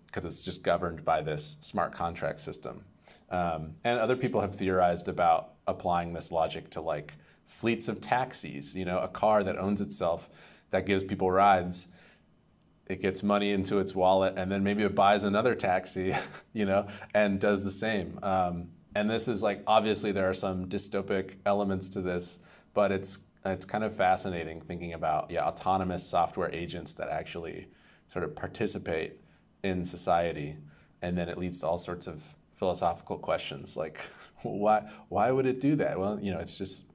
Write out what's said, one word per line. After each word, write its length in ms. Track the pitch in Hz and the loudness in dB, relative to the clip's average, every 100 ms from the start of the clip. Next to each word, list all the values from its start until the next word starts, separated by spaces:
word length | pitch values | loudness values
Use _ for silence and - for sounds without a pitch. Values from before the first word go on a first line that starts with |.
| _ | _
'cause 140 | - 85 | -8 -8
it's 160 | 76 | -8
just 220 | - 87 | -8 -4
governed 400 | - 85 87 80 78 | 0 0 0 -4 0
by 160 | 80 | 0
this 360 | 78 76 - - | 0 -4 -6 -10
smart 340 | - 101 82 | -6 -2 -2
contract 460 | - 85 85 76 - | -2 -6 -4 -6 -6
system. 440 | - - - - - - - - - | -10 -10 -12 -12 -16 -20 -20 -20 -6
Um, 460 | 90 87 80 80 80 | -2 -2 -2 -6 -6
and 160 | 120 120 | 0 2
other 160 | 113 127 | 2 2
people 260 | 127 107 | 0 0
have 140 | 101 98 | 0 0
theorized 520 | 95 92 87 87 95 | 2 4 4 4 -2
about 460 | 85 85 82 - - - | 2 4 4 2 -8 -6
applying 460 | 95 92 87 85 | -4 0 0 -2
this 180 | 85 76 | -6 -4
logic 380 | 82 80 80 78 | 0 0 -2 -10
to, 100 | 87 | -6
like, 320 | 80 76 73 - - _ _ | -4 -4 -6 -16 -20 _ _
fleets 440 | - 117 113 - | -4 0 0 -2
of 100 | 101 | -6
taxis, 720 | - 123 131 - 80 67 - | 0 0 0 -6 -10 -10 -10
you 120 | 92 90 | -6 -2
know, 140 | 90 | -2
a 80 | 90 | -2
car 360 | - 104 107 | 2 4 6
that 140 | 95 - | 4 0
owns 240 | 95 101 | 0 0
itself, 480 | 98 - 90 82 - - - - _ | -2 -2 -2 -2 -6 -20 -20 -20 _
that 160 | 95 98 | -2 2
gives 180 | 98 | 2
people 260 | 95 95 95 | 0 0 2
rides. 580 | 92 101 95 87 87 - - - - _ _ _ _ _ _ - | 6 8 6 4 -6 -12 -20 -20 -20 _ _ _ _ _ _ -10
It 140 | 95 | -4
gets 200 | 98 95 | -2 0
money 300 | 101 101 101 | 2 2 2
into 280 | 101 92 101 | 0 2 0
its 140 | 92 | 0
wallet, 420 | 95 92 95 95 98 | 4 6 6 4 0
and 140 | 92 | -2
then 120 | 98 | 0
maybe 200 | 98 101 | 0 2
it 120 | 101 104 | 2 4
buys 280 | 98 104 | 6 6
another 320 | 101 101 120 113 | 4 2 2 2
taxi, 600 | 101 92 - 95 92 - - | 2 2 0 -4 -2 -2 -4
<laughs> 200 | - - | -12 -10
you 120 | 220 202 | -2 2
know, 220 | - 101 - - | 2 0 -6 -2
and 260 | 208 208 196 | 2 4 4
does 240 | 104 98 | 4 2
the 80 | 98 | 0
same. 460 | - 110 107 85 - | -4 -2 -2 -2 -4
Um, 460 | 98 92 90 87 85 - - 104 | 0 2 2 -2 -8 -14 -6 -2
and 140 | 104 | 0
this 180 | 113 127 | 0 0
is, 160 | 104 | 0
like, 180 | 107 98 - | 0 0 4
obviously 440 | 110 107 101 110 | 4 6 2 0
there 180 | 98 95 | 2 2
are 40 | |
some 340 | 92 98 92 92 | 2 0 -2 -2
dystopic 680 | 98 - 98 95 98 95 - 101 | -4 -4 -4 0 0 -2 -4 0
elements 440 | 101 101 92 92 | 2 2 -2 -4
to 120 | 101 | -4
this, 380 | 90 90 87 - - - _ | -2 -2 -4 -12 -20 -20 _
but 180 | - 104 | 2 2
it's, 280 | 196 196 - - _ 95 | 2 -4 -12 -18 _ -4
it's 200 | 92 - | -4 -4
kind 180 | 107 | -2
of 120 | 110 104 | -2 2
fascinating 680 | 92 92 98 87 80 80 | 4 4 0 -4 -4 -8
thinking 320 | 78 87 85 | -10 -8 -8
about, 360 | 82 80 78 - | -4 0 0 -2
yeah, 160 | 82 76 | -2 -2
autonomous 640 | 85 92 95 92 90 - | -2 0 2 0 -4 -2
software 440 | 90 82 - 85 | 0 0 0 -4
agents 400 | 82 85 85 80 | -4 -6 -8 -10
that 160 | - 78 | -8 -4
actually 580 | 78 82 87 82 82 - - _ _ _ | -4 -6 -8 -8 -10 -14 -20 _ _ _
sort 160 | 90 | -4
of 120 | 82 - | -4 -4
participate 840 | 90 - 107 101 95 80 78 - - _ _ _ | -8 -2 -2 -2 -4 -2 -4 -8 -20 _ _ _
in 200 | 98 92 | -2 -2
society. 720 | 87 87 - 85 85 78 73 76 73 - _ _ | -4 -4 2 2 2 -2 -6 -10 -16 -20 _ _
And 160 | 90 87 | -4 -2
then 120 | 87 | -2
it 80 | - | -2
leads 220 | 90 87 | -4 -2
to 80 | 78 | -2
all 100 | 87 | -2
sorts 300 | - 87 - | -4 -8 -8
of 160 | 76 - - _ - | -12 -14 -20 _ -4
philosophical 600 | 95 87 87 82 - 90 | -2 2 0 0 -4 -6
questions, 580 | - 82 - 69 - - | 0 -2 -2 -10 -8 -6
like, 220 | 78 - - - | -6 -8 -14 -16
<laughs> 200 | - - | -20 -10
why, 400 | 117 101 104 107 - - - | -6 0 4 4 2 -12 -4
why 220 | 98 117 | 0 2
would 140 | 131 131 | 4 2
it 140 | - | 2
do 160 | 139 151 | 2 2
that? 240 | 78 80 | 2 0
Well, 200 | 98 104 | -2 -2
you 120 | 101 | -2
know, 80 | 85 | -4
it's 180 | - - | -4 -8
just 280 | 95 - - | -8 -10 -16